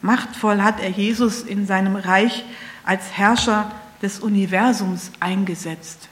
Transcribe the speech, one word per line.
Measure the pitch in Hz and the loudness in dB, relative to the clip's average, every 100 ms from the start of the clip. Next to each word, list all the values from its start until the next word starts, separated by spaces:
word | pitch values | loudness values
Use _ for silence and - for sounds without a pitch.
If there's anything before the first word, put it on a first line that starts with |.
Machtvoll | 185 254 - - 214 202 | 2 0 0 -2 0 4
hat | 202 214 | 2 2
er | 190 | -4
Jesus | 185 202 226 240 - | 0 0 2 0 0
in | 214 202 196 | -6 -4 0
seinem | 190 190 196 | 0 2 0
Reich | 185 190 220 - - - - - | 2 4 4 0 -10 -16 -16 -10
als | - 190 - | -2 -2 -2
Herrscher | - 202 233 233 214 214 - - - | 2 4 4 2 0 -2 -8 -18 -8
des | 196 - | -8 -4
Universums | 226 202 190 185 240 208 190 180 - - | 0 2 2 4 4 2 0 -4 -8 -6
eingesetzt. | 180 190 190 165 165 160 - - - | -4 0 -2 -4 -8 -10 -14 -20 -20